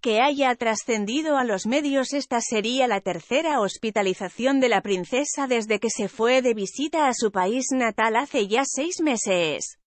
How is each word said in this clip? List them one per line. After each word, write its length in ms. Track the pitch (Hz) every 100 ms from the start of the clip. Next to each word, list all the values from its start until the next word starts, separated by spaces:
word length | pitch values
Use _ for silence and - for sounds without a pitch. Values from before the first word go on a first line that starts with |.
Que 160 | 247 214
haya 340 | 269 285 269
trascendido 840 | 240 233 214 - 226 202 262 320 285
a 60 |
los 220 | 247 190 214
medios. 460 | 269 294 277 254
Esta 300 | 285 - 240
sería 440 | - 220 214 254 254
la 140 | 202
tercera 640 | 190 170 - 262 330 277
hospitalización 960 | 202 - 226 214 196 185 190 - 240 269
de 80 | 254
la 140 | 202
princesa 640 | 202 190 180 254 285 - 269
desde 340 | 240 214 214
que 80 | 226
se 220 | - 202
fue 320 | - 226 254
de 100 | 247
visita 560 | 220 190 - 302 330 294
a 60 |
su 180 | 240 220
país 360 | 196 185 247 254
natal 440 | 262 233 214 226 220
hace 300 | 277 277 202
ya 180 | 220 269
seis 340 | - 311 370
meses. 760 | 311 233 - 180 165 139 - -